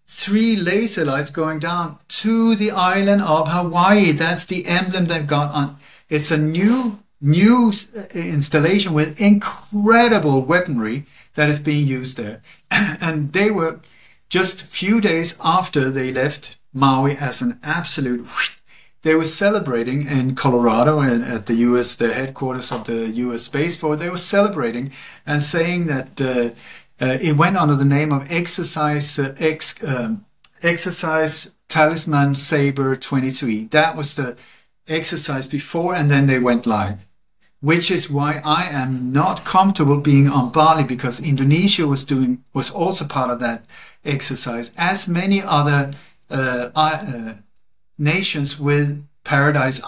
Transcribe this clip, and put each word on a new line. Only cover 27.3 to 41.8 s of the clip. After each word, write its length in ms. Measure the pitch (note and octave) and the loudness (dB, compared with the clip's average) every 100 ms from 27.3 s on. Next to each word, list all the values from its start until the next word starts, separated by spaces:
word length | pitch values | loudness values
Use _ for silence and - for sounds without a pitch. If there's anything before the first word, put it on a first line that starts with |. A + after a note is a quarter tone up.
| D3 | 2
went 200 | F3 G3 | 2 2
under 180 | D3+ C#3 | 2 2
the 120 | C#3 | 2
name 260 | C#3+ D#3 | 2 0
of 180 | C#3 C#3+ | -2 -2
Exercise, 880 | E3+ E3+ - - D#3+ D3+ D3 D3 - | -2 0 0 0 0 0 0 0 0
uh, 160 | C3+ C#3 | -2 -2
Ex-, 440 | D#3+ - - - | -2 0 -2 -2
um, 440 | G#3 B2+ A2+ A2 - _ - - | -4 -4 -4 -6 -10 _ -16 -6
Exercise 920 | E3+ E3+ F#3 E3+ E3 D#3 D#3 - - _ - | -2 0 -2 -2 -2 0 0 -2 -4 _ -4
Talisman 640 | D#3 D#3 D#3+ D#3+ D3 C#3 C3+ | 2 2 2 0 2 2 2
Saber 640 | - D3+ C#3 C#3 C3+ C3 | 0 2 0 0 -2 -2
twenty-three. 680 | - C#3 C3 B2+ B2+ G#2+ A2 | -2 0 -2 -2 -2 -4 -2
That 320 | D3+ D#3+ D#3+ | 0 0 0
was 200 | C#3+ - | 0 0
the 200 | B2+ A#2+ - - _ _ - | -4 -10 -18 -20 _ _ -8
exercise 600 | D#3+ D#3+ D#3+ - C3+ C3 | -4 -2 0 -2 -2 -6
before, 460 | C#3+ - E3 F3 F3+ | -6 -6 -4 -4 0
and 160 | D3 | 2
then 160 | C#3 C#3 | 4 4
they 120 | B2+ | 2
went 280 | B2 A#2 A#2+ | 2 0 0
live. 400 | G#2 G2+ G2+ - _ _ _ _ _ | -2 -2 -8 -14 _ _ _ _ _
Which 300 | C#3 E3+ E3+ | 0 2 2
is 200 | F3+ - | 0 0
why 300 | C#3 D3 D#3 D3+ | 0 -2 -4 -2
I 240 | D#3+ F3+ | -2 -2
am 420 | C#3+ C3 C3 B2+ | -4 -4 -4 -2
not 320 | C#3 F3+ F3 - | 0 0 -2 0
comfortable 560 | F#3+ G3 G3 C#3+ C#3+ | 2 4 4 2 2
being 280 | D3 C#3 C#3 | 4 6 6
on 240 | C#3 B2 | 4 0
Bali, 320 | D#3 D#3 D#3+ B2 | 4 4 4 0
because 420 | B2 C3 A2+ D#3+ | -4 -2 -2 0
Indonesia 600 | C3+ C3+ D#3 G3+ - | 0 4 4 4 2